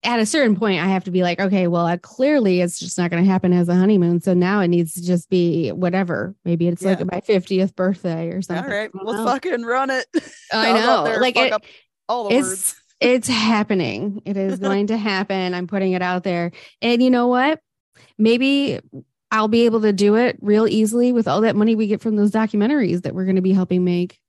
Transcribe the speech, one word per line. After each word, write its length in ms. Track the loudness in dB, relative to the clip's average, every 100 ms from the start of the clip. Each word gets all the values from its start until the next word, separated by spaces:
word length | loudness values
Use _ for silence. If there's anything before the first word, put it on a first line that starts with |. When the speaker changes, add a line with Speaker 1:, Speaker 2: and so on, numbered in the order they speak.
Speaker 1:
at 160 | -2 0
a 60 | 0
certain 280 | 2 2
point, 260 | 2 0 0
I 60 | 0
have 160 | -2
to 60 | -2
be 120 | 0
like, 160 | 0 0
"Okay, 260 | 0 0 0
well, 180 | 0 0
uh, 100 | -2
clearly 640 | -8 -2 2 2 2 2
it's 180 | 0 -4
just 180 | -10 -4
not 140 | -2
gonna 140 | 2
happen 280 | 2 2 2
as 160 | 2 2
a 60 |
honeymoon. 460 | 2 4 4 2 0
So 140 | 2
now 260 | 0 2 0
it 80 | 2
needs 260 | 0 -2
to 80 | -6
just 240 | -2 -2 0
be 420 | 0 0 0 -4
whatever. 640 | -2 -2 -2 -4 -4 -6 -8
Maybe 240 | -4 -2 0
it's, 120 | -2
like, 160 | -2 -2
Speaker 2:
Yeah. 60 | -2
Speaker 1:
my 100 | -6
fiftieth 540 | 0 -2 0 -2 -2
birthday 540 | -2 -2 -2 -4 -4 -6
or 60 | -6
Speaker 2:
All 60 |
Speaker 1:
something." 280 | -6 -6 -6
Speaker 2:
right, 160 | -6 -8
Speaker 1:
I 20 | -10
don't 80 |
Speaker 2:
let's 140 | -8 -4
Speaker 1:
know. 80 | -2
Speaker 2:
fucking 360 | -2 -2 -6
run 260 | -2 -2 -2
it. 160 | -4 -4
<laughs> 40 | -6 -6 -20 -6
Speaker 1:
I 160 | -2 2
Speaker 2:
I'll 60 |
go 40 | 2
out 240 | 2 2
Speaker 1:
know. 60 | 0
Speaker 2:
there, 100 | 0
Speaker 1:
Like, 140 | 0
Speaker 2:
fuck 120 | 2 0
Speaker 1:
it, 40 |
Speaker 2:
up 120 | -2 -6 -20 _ _ -6
all 200 | -6 0
the 80 | 0
Speaker 1:
it's, 100 | 0
Speaker 2:
words. 280 | -4 -8 -8 _ _
Speaker 1:
it's 280 | 2 2 0
happening. 920 | -2 0 0 0 -2 -2 -4 -6 -8
It 120 | -6 -4
is 220 | -4 -4
Speaker 2:
<laughs> 20 |
Speaker 1:
going 260 | -2 -2 -2
to 100 | -2
happen. 580 | -2 -4 -2 -4 -4
I'm 120 | -4 -4
putting 240 | -2 -2
it 100 | 0
out 200 | -2 -2
there. 300 | -2 -4 -4 -8 -20 _
And 220 | -2 2
you 80 | 4
know 160 | 4 2
what? 340 | 2 0 -2 _ _ _ _ _ 0
Maybe 600 | 2 4 2 0 -2 -6 _ -20 -20 _ _
I'll 160 | -2 2
be 180 | 4 4
able 140 | 2
to 120 | 0
do 220 | 2 4
it 240 | 4 2 -2
real 280 | 0 2 2
easily 440 | 2 0 2 2
with 140 | 2 0
all 140 | 2
that 160 | 2 2
money 180 | 2
we 140 | 2 0
get 120 | -2
from 140 | -2
those 160 | 0 2
documentaries 720 | 2 0 0 0 0 0 -2
that 100 | -4
we're 120 | -4 0
gonna 160 | 0
be 100 | 2
helping 300 | 0 2 0
make. 380 | 0 0 -4 -8